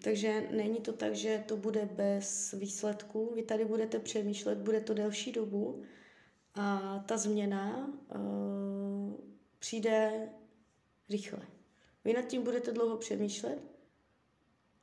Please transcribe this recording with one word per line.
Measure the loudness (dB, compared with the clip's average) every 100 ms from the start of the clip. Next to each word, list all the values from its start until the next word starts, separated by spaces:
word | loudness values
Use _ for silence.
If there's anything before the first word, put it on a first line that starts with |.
takže | 0 2 2 2 2
není | 2 2 0
to | -2
tak, | -2 0
že | 0 0 0 0
to | -2
bude | 0 0 0
bez | 2 2 2 0 -2 -4
výsledku. | -4 -6 -2 -2 -2 -4 -2 0
Vy | 0
tady | 2 2
budete | 2 2 2 0
přemýšlet, | 0 0 0 0 0 0
bude | 2 2
to | 2
delší | 0 0 0 -2
dobu | -2 0 0 -2 -4 -10 -18 -20 -20 -20 _ _
a | -2 0 0 0 -2 0
ta | 0
změna, | 2 2 2 2 0 -2 -4 -8 -8
eh, | -6 -2 -2 0 -2 -2 -2 -2 -2 -4 -6 -12 -20 _ _
přijde | -6 0 4 6 4 0 -6 -12 -20 _ _ _ _ _ -4
rychle. | -4 -4 -10 -10 -18 _ _ _ _
Vy | 2
nad | 2
tím | 2 0
budete | 2 0 0
dlouho | 2 2 0
přemýšlet | -2 0 0 -2 -4 -6 -8 -20 -20 _ _ _ _ _ _ _ _ _